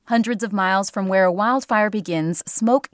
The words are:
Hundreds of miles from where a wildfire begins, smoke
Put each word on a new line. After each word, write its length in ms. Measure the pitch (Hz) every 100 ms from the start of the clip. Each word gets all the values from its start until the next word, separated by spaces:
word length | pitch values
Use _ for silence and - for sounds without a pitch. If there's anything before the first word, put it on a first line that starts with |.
| -
Hundreds 360 | 233 226 233
of 80 | 226
miles 380 | 196 190 190 196
from 180 | 208 190
where 160 | 190
a 80 | 185
wildfire 580 | 180 220 269 - 220 214
begins, 540 | 214 175 165 160 170 -
smoke 440 | - 226 262 -